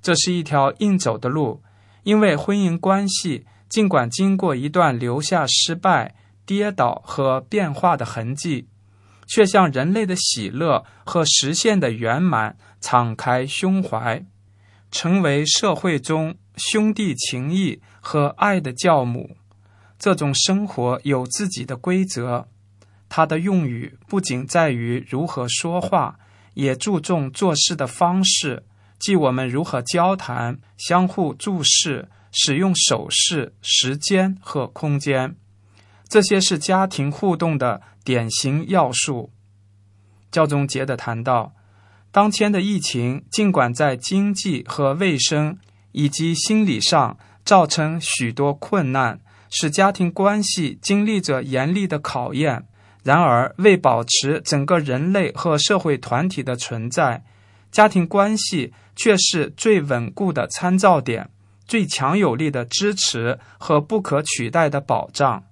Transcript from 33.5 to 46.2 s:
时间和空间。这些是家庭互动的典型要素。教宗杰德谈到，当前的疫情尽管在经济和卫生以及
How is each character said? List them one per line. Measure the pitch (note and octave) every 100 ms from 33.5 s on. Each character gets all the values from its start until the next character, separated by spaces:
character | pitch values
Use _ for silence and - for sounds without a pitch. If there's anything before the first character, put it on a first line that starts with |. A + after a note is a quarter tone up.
| _
时 | - - B2+ C#3+
间 | - F#3+ F#3+ F#3+
和 | - D3 A#2+
空 | - D#3 C#3+
间。 | C#3+ C3 C3 - _ _ _ _ _ _ _
这 | G#3+
些 | F#3+ G3
是 | F#3 E3+
家 | D3 F#3 F#3+
庭 | - C#3
互 | C#3+ G3 E3
动 | E3 D3
的 | B2 G2+ - _ -
典 | B2 A2+
型 | - C3+ C#3+ E3
要 | F#3 C#3
素。 | B2 - B2+ - _ _ _ _ _ _ _ _ _ _
教 | E3 D#3
宗 | D3 C#3
杰 | C3 C3+
德 | B2
谈 | - A#2
到， | A#2+ B2 G#2+ - _ _ _ _ _
当 | G3 G#3
前 | G3 G#3
的 | G3+
疫 | F#3+ G3
情 | - B2+ A#2+ C3+ -
尽 | - G#3
管 | F3 A#2+
在 | A#2+ D3+ B2+
经 | - F#3+ G3+
济 | F#3+ G3+ C3+ -
和 | - C#3
卫 | D3 G3 C#3+
生 | - D3+ D3+ F3+ _ _ _
以 | - D3
及 | D3